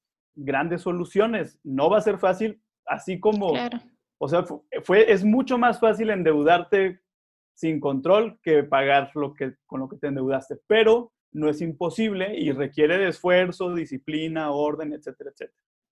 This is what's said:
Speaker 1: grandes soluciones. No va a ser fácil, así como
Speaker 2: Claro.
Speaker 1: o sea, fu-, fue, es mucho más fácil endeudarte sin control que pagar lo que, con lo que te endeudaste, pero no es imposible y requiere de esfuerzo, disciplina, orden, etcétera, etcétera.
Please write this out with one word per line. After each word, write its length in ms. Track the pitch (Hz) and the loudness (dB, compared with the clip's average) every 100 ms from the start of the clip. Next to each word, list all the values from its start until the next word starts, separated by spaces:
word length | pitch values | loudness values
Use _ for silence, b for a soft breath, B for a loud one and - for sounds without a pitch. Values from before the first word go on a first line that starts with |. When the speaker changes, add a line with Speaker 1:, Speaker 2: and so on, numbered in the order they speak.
| _ _ _ | _ _ _
Speaker 1:
grandes 480 | - 139 135 160 175 | -12 -6 -4 -2 -4
soluciones. 760 | 185 175 175 196 220 220 147 - | -4 -6 -2 0 0 -2 -6 -12
No 280 | 147 135 151 | -8 0 2
va 80 | 208 | 2
a 40 | |
ser 160 | 220 202 | 2 0
fácil, 440 | 190 185 220 208 _ _ - | 0 0 -4 -6 _ _ -8
así 340 | 139 - 180 | -8 -6 -2
como 300 | 214 214 196 | 0 0 0
Speaker 2:
Claro. 280 | - 143 247 - _ _ _ | -2 -4 -10 -14 _ _ _
Speaker 1:
o 100 | 143 | -2
sea, 160 | 170 | -2
fu-, 200 | 175 147 - - | -2 -8 -12 -10
fue, 300 | - 190 226 | 2 4 6
es 120 | 196 | 4
mucho 340 | 208 233 269 247 | 4 2 0 0
más 200 | 240 226 | 0 2
fácil 300 | 226 208 220 | 2 2 -2
endeudarte 920 | 202 160 151 147 175 170 202 190 180 _ _ _ _ _ | 0 2 2 4 2 2 0 0 -4 _ _ _ _ _
sin 240 | _ 165 156 | _ -6 -4
control 600 | 143 135 143 202 226 220 | -2 -2 2 2 2 -4
que 200 | - 156 | 2 2
pagar 480 | 143 135 139 139 135 | 4 2 4 2 2
lo 200 | 151 143 | -4 -8
que, 200 | 147 135 135 _ | -6 -10 -10 _
con 140 | 135 | -10
lo 80 | 135 | -10
que 80 | 135 | -8
te 80 | 143 | -6
endeudaste, 500 | 139 131 135 - - - | -4 -2 -4 -6 -14 0
pero 460 | 214 220 233 240 _ _ | 4 6 4 0 _ _
no 180 | 151 151 | -4 -2
es 100 | 151 | -2
imposible 760 | 170 156 170 165 220 190 190 214 | -6 -4 -4 -2 -2 -2 -4 -4
y 140 | 147 | -4
requiere 440 | 131 139 143 151 180 | -2 -4 0 2 2
de 120 | 190 | 0
esfuerzo, 680 | - 180 180 185 175 185 | -2 2 2 2 -2 -6
disciplina, 760 | 175 156 131 - 156 160 160 156 | -6 -8 -10 -8 -6 -6 -4 -4
orden, 440 | 143 147 156 151 | -2 -2 -4 -8
etcétera, 360 | 147 147 131 139 | -10 -14 -16 -18
etcétera. 280 | - - _ _ _ _ | -16 -18 _ _ _ _